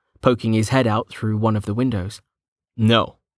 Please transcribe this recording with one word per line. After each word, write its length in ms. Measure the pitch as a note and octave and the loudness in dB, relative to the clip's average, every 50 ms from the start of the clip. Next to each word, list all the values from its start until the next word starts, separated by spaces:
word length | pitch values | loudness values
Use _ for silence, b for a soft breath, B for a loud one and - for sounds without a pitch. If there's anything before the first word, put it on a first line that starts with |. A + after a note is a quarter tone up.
| _ _ _ _ | _ _ _ _
poking 320 | - C3 B2 A2+ - A2+ A2 | 0 2 2 2 0 0 0
his 160 | A2+ A2+ - | 0 0 2
head 180 | C3+ C3 B2+ A2+ | 0 0 2 2
out 220 | G#2 A2+ - - | 0 -2 -4 -8
through 280 | - - A#2 A2 A2 G#2 | -10 -6 -4 -4 -2 0
one 180 | A2 A2+ G#2+ | 0 0 0
of 100 | G#2+ - | 0 -2
the 80 | - G2+ | -4 -4
windows. 480 | A#2+ B2+ C3 A#2 F#2+ F2 G2+ - - _ _ _ _ _ _ _ _ _ _ _ | -2 -2 -2 -2 -4 -6 -8 -10 -14 _ _ _ _ _ _ _ _ _ _ _
"No," 440 | A#2 A2 A2 A#2 A2 - - - _ _ _ _ | 0 2 4 4 4 2 0 -6 _ _ _ _